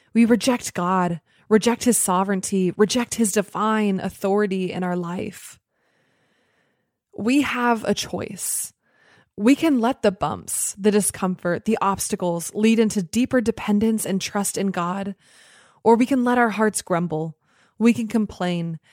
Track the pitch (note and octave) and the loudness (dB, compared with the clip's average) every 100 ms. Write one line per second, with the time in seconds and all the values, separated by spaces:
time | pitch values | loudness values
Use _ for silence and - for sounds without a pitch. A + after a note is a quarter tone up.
0 | _ A3 A3+ A#3 C4+ B3 - - F3 F#3 | _ 2 4 4 2 -2 -4 -4 0 0
1 | F3 E3+ _ _ _ G#3+ A#3 A#3+ B3 A3 | 0 -4 _ _ _ 4 4 2 2 2
2 | - F3+ G3 F#3+ - G3 F#3 - G#3 B3 | 2 0 0 -2 -2 0 0 2 2 2
3 | A#3+ - A3 G#3+ F#3+ F3 G#3+ G#3+ G#3 F#3+ | -4 -2 0 0 -2 -2 0 0 0 -2
4 | F#3+ - G3 G3+ G#3 F#3+ F#3 - F3+ F3+ | -6 -4 0 0 0 -2 -4 -4 -4 -4
5 | F3 F3+ G#3+ - - - _ _ _ _ | -6 -8 -8 -12 -20 -20 _ _ _ _
6 | _ _ _ _ _ _ _ _ _ _ | _ _ _ _ _ _ _ _ _ _
7 | _ - G#3 C#4 C4+ B3 A#3+ A3+ - G3+ | _ -6 0 0 0 0 0 0 0 -4
8 | - F3+ - F3 - - - _ _ _ | -4 -8 -8 -8 -6 -6 -8 _ _ _
9 | _ _ _ - G#3+ C#4+ E4 C4 A3+ - | _ _ _ 0 2 4 4 2 0 0
10 | G#3+ F#3+ D3+ F#2 - - - - G3+ G#3 | 0 0 -6 -6 -8 -6 -6 0 2 2
11 | G3 - F#3 F#3 F3 E3+ - A3 G3 F#3+ | 0 -2 -4 -2 -4 -2 -2 0 0 -2
12 | - G#3 F3+ E3+ - - A3 A3+ A3 G#3 | -4 -4 -2 -4 -6 0 2 4 2 0
13 | E3+ A3+ C4 B3+ A3+ - - G#3 A3 A3 | -2 -2 0 0 0 -4 0 2 2 0
14 | - F#3+ - G#3 G3 - G3 F#3 E3+ G3 | -2 -4 -4 -4 -4 -2 -4 -2 -4 -4
15 | G3 F#3+ _ - - _ _ _ G#3 A#3 | -8 -12 _ -20 -20 _ _ _ 4 4
16 | B3+ C4+ B3 B3 A#3 G3 G#3+ - - F3 | 4 2 2 2 2 2 0 0 -2 -2
17 | E3+ D#3 D#3+ - _ _ _ _ A3+ A#3 | -2 -4 -6 -10 _ _ _ _ 2 2
18 | A3 A3+ G#3 - F3+ F3 E3 D#3+ _ | 0 -2 -2 -4 -4 -2 -4 -8 _